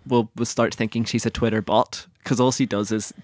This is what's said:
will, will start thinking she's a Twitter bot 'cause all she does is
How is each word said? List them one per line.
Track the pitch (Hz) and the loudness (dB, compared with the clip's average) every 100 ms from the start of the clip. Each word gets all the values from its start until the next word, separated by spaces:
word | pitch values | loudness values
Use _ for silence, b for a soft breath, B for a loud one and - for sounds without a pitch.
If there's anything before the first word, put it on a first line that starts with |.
| - | 0
will, | 123 110 - | 0 0 -2
will | 117 | -4
start | - 113 | 0 0
thinking | - 110 117 | 0 -4 -2
she's | 110 117 113 | -2 -2 -2
a | |
Twitter | - 117 107 | 0 0 0
bot | - 107 - - - _ | 2 2 2 -2 -16 _
'cause | - 131 | -2 2
all | 131 | 4
she | - 127 | 2 0
does | 101 104 | 0 -2
is | 110 - - | -2 -4 -10